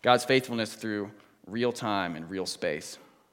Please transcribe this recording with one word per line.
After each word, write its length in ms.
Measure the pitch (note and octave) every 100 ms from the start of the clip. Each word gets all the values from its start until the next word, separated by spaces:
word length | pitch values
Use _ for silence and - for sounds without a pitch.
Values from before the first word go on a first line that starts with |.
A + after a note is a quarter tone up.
God's 240 | A#2+ B2
faithfulness 480 | - C3+ C3 A#2 G#2+
through 380 | - A2 G#2 G2+ - - _ -
real 260 | A2 A#2+
time 440 | A#2 A2+ G2+ F2 D#2+
and 140 | E2
real 160 | F#2+ F2+
space. 500 | - F2 D#2 - - - _ _